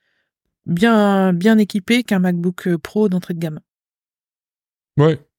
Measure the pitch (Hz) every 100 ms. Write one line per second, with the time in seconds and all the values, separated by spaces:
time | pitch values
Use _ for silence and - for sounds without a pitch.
0 | _ _ _ _ _ _ - 170 233 214
1 | 202 196 190 175 202 220 208 208 - 240
2 | 233 196 180 175 175 180 190 170 - 208
3 | 214 185 - 170 165 156 _ _ _ _
4 | _ _ _ _ _ _ _ _ _ -
5 | 156 147 _